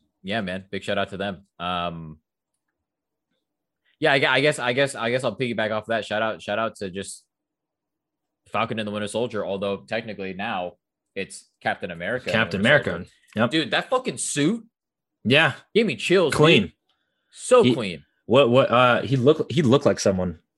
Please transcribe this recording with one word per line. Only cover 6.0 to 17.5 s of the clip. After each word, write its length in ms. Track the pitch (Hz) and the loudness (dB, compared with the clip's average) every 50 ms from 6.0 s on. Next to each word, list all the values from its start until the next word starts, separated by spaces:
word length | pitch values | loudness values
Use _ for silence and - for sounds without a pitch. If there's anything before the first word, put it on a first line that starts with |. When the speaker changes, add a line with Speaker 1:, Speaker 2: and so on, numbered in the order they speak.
| 98 | -2
Speaker 1:
Shout 160 | - 104 107 | -2 -2 -2
out, 200 | 113 110 98 80 | -2 -2 -4 -6
shout 180 | - 104 101 110 | -6 -6 -4 -4
out 160 | 113 110 - | -4 -4 -6
to 120 | - 104 92 | -8 -10 -10
just 340 | 87 98 92 - - - _ _ _ _ _ _ _ _ _ _ _ _ _ _ _ _ _ _ _ _ _ _ _ _ _ _ | -8 -10 -12 -12 -14 -20 _ _ _ _ _ _ _ _ _ _ _ _ _ _ _ _ _ _ _ _ _ _ _ _ _ _
Falcon 300 | - 104 113 113 117 110 | -4 -4 -4 -4 -4 -6
and 80 | 107 | -8
the 40 | 104 | -6
Winter 160 | 104 104 104 | -6 -8 -6
Soldier, 380 | 101 - 110 123 117 110 101 87 | -6 -4 -4 -4 -4 -4 -6 -6
although 320 | 87 98 95 101 101 98 95 - | -6 -6 -6 -4 -6 -6 -6 -8
technically 460 | - 110 117 113 113 101 101 95 95 92 | -8 -8 -8 -8 -8 -12 -10 -10 -10 -8
now 400 | 92 104 117 107 92 90 87 - _ _ _ _ _ _ _ - | -8 -8 -6 -6 -6 -6 -8 -10 _ _ _ _ _ _ _ -10
it's 340 | 98 92 - - - - _ _ _ | -10 -10 -10 -12 -20 -20 _ _ _
Captain 300 | - 113 101 - 104 92 | -4 -4 -4 -4 -6 -10
America 340 | 85 82 87 101 123 123 - | -10 -8 -6 -6 -6 -6 -4
and 80 | 92 87 | -2 0
the 40 | |
Speaker 2:
Captain 220 | 110 113 87 92 95 | 0 0 0 -2 0
Speaker 1:
Winter 80 | 104 127 | 2 4
Speaker 2:
America. 200 | 147 - - - | 4 4 2 0
Speaker 1:
Soldier. 180 | 87 87 92 - _ _ _ _ - | -6 -8 -10 -14 _ _ _ _ -2
Speaker 2:
Yep. 160 | 107 120 120 | -2 0 0
Speaker 1:
Dude, 200 | 156 160 147 107 | 0 -2 -2 -2
that 180 | - 165 185 - | -2 -4 -2 -2
fucking 280 | 269 254 262 208 139 | -4 -4 -2 -4 -8
suit 480 | - - - - 147 143 165 233 233 - _ _ _ _ _ _ _ _ _ _ _ - | -6 -6 -6 -2 0 0 0 0 -2 -8 _ _ _ _ _ _ _ _ _ _ _ 0
Speaker 2:
Yeah. 300 | 107 135 151 160 139 117 - - _ - | 4 4 4 4 2 0 -4 -8 _ 0
Speaker 1:
gave 120 | 208 233 | 0 0
me 100 | 233 127 | 0 -2
chills, 380 | - - - 175 196 170 139 - | -4 -2 2 2 4 2 2 2
Speaker 2:
Clean. 300 | - - 165 165 113 95 | 4 6 6 6 6 4
Speaker 1:
dude. 100 | - - _ _ _ _ _ _ _ _ _ _ _ | 0 -6 _ _ _ _ _ _ _ _ _ _ _
So 320 | - - - - | -20 -8 0 4